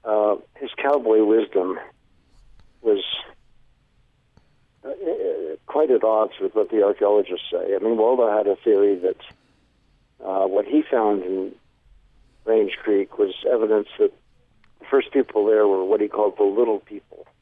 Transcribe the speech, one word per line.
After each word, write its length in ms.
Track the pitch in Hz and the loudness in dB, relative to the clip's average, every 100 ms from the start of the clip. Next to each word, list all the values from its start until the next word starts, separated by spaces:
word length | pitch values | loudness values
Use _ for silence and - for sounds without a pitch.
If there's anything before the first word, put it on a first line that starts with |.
uh, 320 | 110 107 107 101 - | -2 0 0 -2 -6
his 160 | - 135 - | -16 -14 -6
cowboy 480 | 139 143 113 110 | -2 0 2 2
wisdom 560 | 104 110 104 95 92 92 - _ _ _ _ _ _ - - _ | 4 2 2 -2 -4 -6 -12 _ _ _ _ _ _ -20 -20 _
was, 220 | 117 101 - - - - _ _ _ _ _ _ _ _ _ _ _ _ _ _ | -2 -2 -2 -10 -12 -20 _ _ _ _ _ _ _ _ _ _ _ _ _ _
uh, 60 | - - 180 - 92 80 80 - - | -14 -8 -6 -4 -4 -6 -8 -12 -6
quite 240 | 143 156 | -2 2
at 140 | 117 | 2
odds 300 | 110 107 107 - | 2 2 0 -4
with 140 | 95 | -4
what 160 | 107 101 | -2 0
the 140 | 107 | 2
archaeologists 640 | 101 101 101 104 95 90 - | 2 2 2 2 0 -8 -6
say. 240 | 87 87 | -6 -2
I 40 | 98 | -2
mean, 160 | 107 113 | 0 2
Waldo 340 | 113 127 113 | 2 2 2
had 160 | 104 101 | 2 0
a 80 | 95 | 0
theory 400 | - 101 101 92 | 2 4 2 2
that, 160 | 92 - - _ _ _ _ _ _ _ _ _ | -2 -4 -14 _ _ _ _ _ _ _ _ _
uh, 220 | 95 95 95 | -6 -2 0
what 180 | 98 | 0
he 180 | - 151 156 | 0 0 0
found 360 | 127 107 101 | 0 0 0
in 280 | 90 95 95 - _ _ _ _ _ _ _ _ | -4 -6 -6 -12 _ _ _ _ _ _ _ _
Range 280 | - 110 101 - | 0 0 0 -4
Creek 360 | 110 101 95 - | -2 0 -2 -2
was 160 | 101 - - | -2 -2 -2
evidence 380 | 120 110 107 101 - | 0 0 0 -2 -2
that 140 | 104 _ _ _ _ _ _ _ | -2 _ _ _ _ _ _ _
the 80 | - | -2
first 240 | 139 - | -2 0
people 320 | 139 127 107 | -2 0 0
there 220 | 104 107 104 | 2 4 4
were 180 | 95 | 2
what 160 | 92 107 | 0 0
he 60 | 104 | 0
called 320 | 104 104 95 | 0 -2 2
the 60 | |
little 340 | 101 104 117 101 | 0 2 0 -2
people. 480 | _ 104 _ - - _ | _ -20 _ -20 -20 _